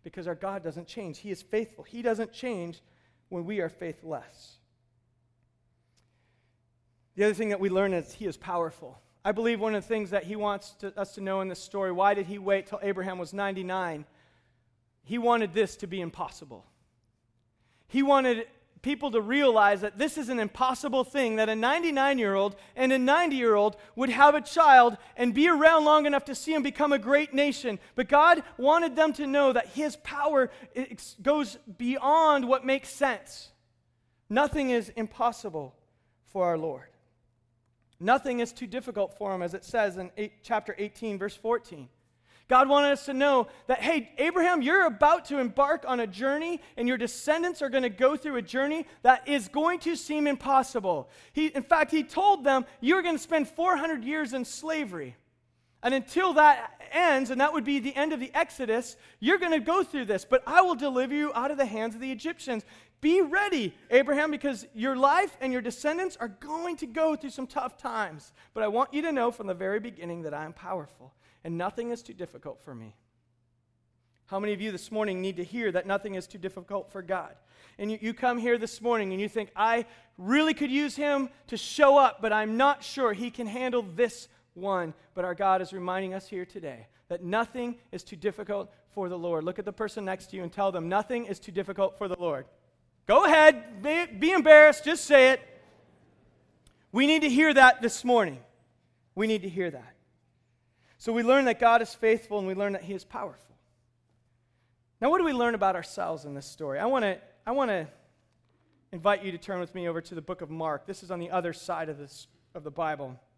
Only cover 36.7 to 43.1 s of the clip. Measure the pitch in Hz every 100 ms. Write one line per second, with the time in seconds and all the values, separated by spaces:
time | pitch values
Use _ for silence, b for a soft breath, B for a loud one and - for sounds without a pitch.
36.7 | 127 - _ _ _ _ _ _ _ _
37.7 | _ _ _ 185 262 269 247 233 - 240
38.7 | 240 247 208 190 - 202 185 175 180 -
39.7 | 233 208 185 180 - 214 _ - 220 214
40.7 | 196 208 - 226 196 202 - 220 233 -
41.7 | 160 127 _ _ _ b b _ 254 269
42.7 | 285 285 277 285